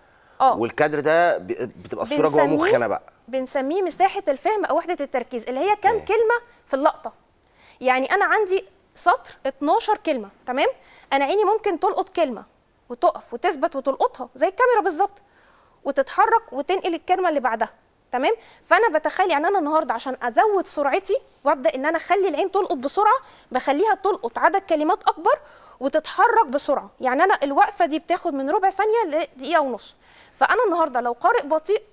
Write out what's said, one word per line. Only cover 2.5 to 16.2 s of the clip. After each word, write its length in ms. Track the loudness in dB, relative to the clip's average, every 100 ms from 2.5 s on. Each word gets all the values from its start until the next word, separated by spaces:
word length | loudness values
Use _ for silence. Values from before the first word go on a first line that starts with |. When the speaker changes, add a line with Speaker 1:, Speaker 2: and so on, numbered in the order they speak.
| 2 2
Speaker 2:
مخنا 180 | 2 2
بقى. 140 | -4 -8 _ -10
Speaker 1:
بنسميه 540 | -8 -4 -4 -2 -2
مساحة 400 | -2 0 0 0 -4
الفهم 360 | -2 -2 -2
او 120 | 0 -2
وحدة 280 | -2 -6
التركيز، 400 | -4 -6 -6 -8 -8
اللي 120 | -4
هي 160 | 0 0
كام 180 | 0
Speaker 2:
اوكي. 100 | 0 0
Speaker 1:
كلمة 280 | 0 2 0 -4 _ _
في 80 |
اللقطة. 380 | 0 0 0 -6 -16 _ _ _ _ -20 -6
يعني 340 | 0 0 0
انا 100 | 0
عندي 400 | 2 0 0 -2 -6 _ _
سطر 420 | -4 0 0 -2 -10 -8
اتناشر 520 | -4 0 0 0 -2
كلمة، 300 | -2 -4 -4 -14 -8
تمام؟ 220 | -2 -2 -2 -10 -20 -4
انا 120 | -2
عيني 200 | 0 2
ممكن 360 | 2 0 -2 -2
تلقط 280 | 0 -2 -4
كلمة 360 | -2 -2 -2 -14 _ _ _ -18
وتقف 460 | -2 -2 -2 -8
وتثبت 420 | -6 -4 -2 -4 -4
وتلقطها 520 | -4 -2 -2 -4 -14
زي 140 | -2 -2
الكاميرا 320 | 2 2 2
بالظبط، 420 | 2 0 -2 -4 _ _ _ _ _ _
وتتحرك 680 | -4 -2 -2 2